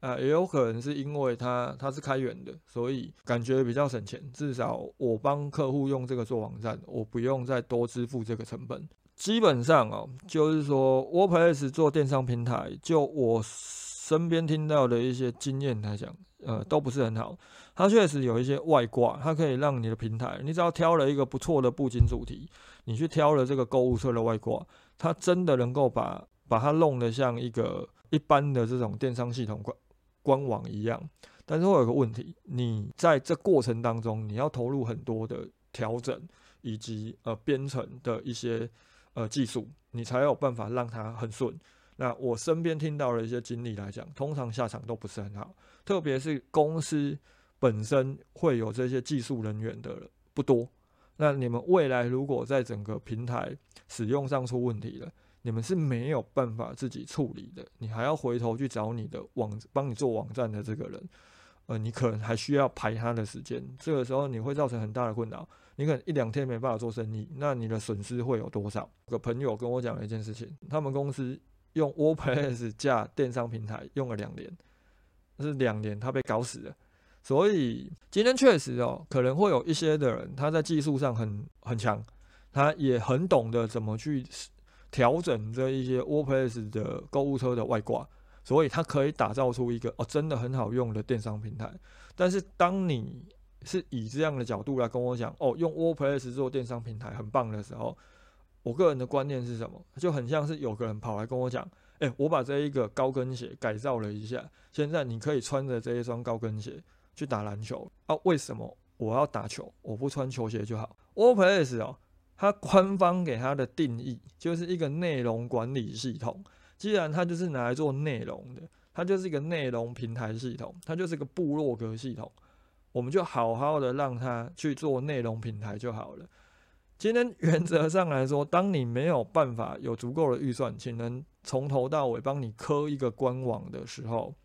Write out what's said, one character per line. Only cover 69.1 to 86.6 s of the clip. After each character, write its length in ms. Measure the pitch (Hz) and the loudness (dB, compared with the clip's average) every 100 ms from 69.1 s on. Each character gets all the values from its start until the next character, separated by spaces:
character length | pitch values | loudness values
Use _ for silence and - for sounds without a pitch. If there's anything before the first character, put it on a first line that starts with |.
个 60 | 110 | -6
朋 200 | - 117 | -2 -2
友 160 | 135 | -2
跟 160 | 107 120 | -2 -2
我 120 | 123 | -2
讲 120 | 123 | -2
了 80 | 110 | -4
一 60 | 107 | -6
件 160 | 110 | -6
事 80 | 107 | -8
情， 160 | 107 117 151 - | -10 -12 -14 -6
他 100 | 147 | -4
们 100 | 143 | -2
公 220 | 135 139 | -2 -4
司 260 | 135 127 135 _ _ _ | -4 -6 -8 _ _ _
用 160 | - 151 | -2 0
WordPress 800 | 151 151 160 139 131 143 120 120 107 | 2 2 2 2 2 2 -2 -6 -2
架 320 | 143 120 107 | 2 2 0
电 180 | - 131 | -2 -2
商 160 | 120 117 | 0 -4
平 180 | 113 107 | -6 -8
台 220 | 110 - | -8 -8
用 140 | - 131 | -6 -4
了 80 | 110 | -4
两 180 | 104 | -6
年， 160 | 160 - 175 _ _ _ _ _ _ _ _ | -10 -14 -16 _ _ _ _ _ _ _ _
是 140 | 143 | -6
两 260 | 139 127 107 | 0 2 2
年 180 | 107 104 | -4 -4
他 120 | 123 | -4
被 100 | 131 | -2
搞 200 | 127 110 | 0 -2
死 180 | 120 127 | -2 -6
了。 160 | 113 - _ _ _ _ | -14 -16 _ _ _ _
所 260 | - 135 196 | 0 4 6
以 420 | 196 127 117 131 165 _ | 4 2 -2 -8 -16 _
今 140 | - | 2
天 120 | 226 262 | 4 8
确 220 | 269 180 | 8 8
实 200 | 139 123 | 4 -2
哦， 260 | 120 127 160 | -2 -2 -2
可 100 | 135 | 2
能 160 | 127 139 | 2 4
会 140 | 202 | 4
有 120 | 139 | 4
一 100 | 143 | 2
些 220 | 151 160 151 | 0 2 4
的 180 | 139 | 2
人 200 | 117 - | 0 -6
他 160 | 135 147 | -2 0
在 120 | 160 | 0
技 180 | 147 160 | 2 0
术 180 | 147 139 | 2 2
上 160 | 139 | 0
很， 300 | 113 113 104 - _ | 0 -2 -4 -10 _
很 160 | - 120 | -6 -2
强， 260 | 113 107 110 - - - - | 0 -2 -4 -18 -20 -20 -8
他 220 | - 143 | 2 2
也 240 | 156 139 123 | 4 2 2
很 300 | 104 131 180 | 4 0 6
懂 220 | 151 113 | 4 4
得 160 | 117 113 | 0 0
怎 160 | 113 | -2
么 140 | 107 110 | -4 -4
去 280 | 151 143 127 - - _ _ - - | -2 -4 -4 -14 -16 _ _ -20 -12
调 300 | - 120 156 | 2 4 4
整 320 | 175 117 107 | 2 -2 -2
这 180 | 117 131 | -2 0
一 160 | 135 127 | 0 0
些 140 | 127 | 0
WordPress 680 | 135 151 139 135 131 117 | 2 0 2 2 2 -2